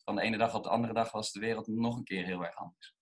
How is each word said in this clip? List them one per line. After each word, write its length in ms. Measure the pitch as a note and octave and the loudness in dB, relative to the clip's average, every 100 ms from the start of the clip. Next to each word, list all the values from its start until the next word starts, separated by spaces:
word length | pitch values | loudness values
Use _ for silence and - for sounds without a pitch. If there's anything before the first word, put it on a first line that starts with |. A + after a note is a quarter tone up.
van 120 | - G2+ | -4 0
de 60 | |
ene 160 | G#2+ A2 | 0 4
dag 180 | A#2 A2 | 2 2
op 80 | |
de 60 | - | 2
andere 240 | A#2 A2+ | 2 4
dag 180 | A2+ A2+ | 2 2
was 200 | G#2+ G#2+ | 0 -4
de 80 | G2+ | -2
wereld 280 | A2+ A2 A2 | -2 -2 -2
nog 280 | A2 A#2 A#2+ | 0 0 0
een 60 | |
keer 220 | - F#2+ F2+ | -2 -4 -2
heel 180 | F2+ E2+ | -2 -4
erg 100 | - | -8
anders. 400 | F2+ - - _ | -12 -14 -20 _